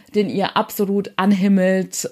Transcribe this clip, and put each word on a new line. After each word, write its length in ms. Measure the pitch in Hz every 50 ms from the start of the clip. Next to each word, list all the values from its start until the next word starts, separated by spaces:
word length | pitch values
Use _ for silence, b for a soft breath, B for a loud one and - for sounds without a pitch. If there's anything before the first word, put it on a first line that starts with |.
| B B -
den 160 | 208 202 160
ihr 260 | - 196 190 - -
absolut 560 | - 214 - - - 202 190 196 202 196 - -
anhimmelt, 920 | - 190 208 202 185 196 202 196 185 185 185 190 190 180 180 - - - -